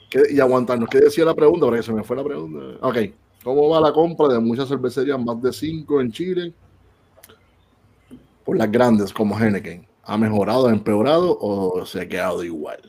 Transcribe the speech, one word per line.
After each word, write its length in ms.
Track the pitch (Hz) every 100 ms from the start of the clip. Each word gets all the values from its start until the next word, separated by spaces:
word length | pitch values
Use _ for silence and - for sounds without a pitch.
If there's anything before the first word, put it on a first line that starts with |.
| -
qué, 140 | 127 143
qué, 60 |
y 40 | 143
aguantarnos. 480 | 131 127 123 123 117
¿Qué 120 | 135
decía 240 | 147 151
la 100 | 160
pregunta? 320 | 160 151 175 127
Porque 160 | 117
se 100 | 113
me 120 | 110
fue 120 | 101 123
la 60 |
pregunta. 380 | 143 143 80 76 67 - 127
Ok, 100 | 117 101 - _ _
¿cómo 260 | 123 139 147
va 100 | 160
la 120 | 156
compra 360 | 147 170 160 147
de 100 | 120
muchas 300 | 113 117 135
cervecerías, 500 | 135 127 135 131 135
más 240 | 117 117
de 100 | 127
cinco 480 | - 151 160 147 143
en 120 | 123
Chile? 400 | 110 180 180 170 - _ _ _ _ _ _ - - _ _ _ _ _ _ _ - _ _
Por 120 | - 127
las 140 | 110
grandes, 400 | 117 123 107 98
como 260 | - 107 101
Heineken. 480 | 113 98 85 87 - _
¿Ha 120 | - 107
mejorado, 520 | 110 107 98 123 127
ha 40 |
empeorado 640 | 107 110 104 123 160 180 151
o 460 | 104 98 92 90
se 160 | - 95
ha 80 | 90
quedado 340 | 90 92 87
igual? 360 | 87 80 76 -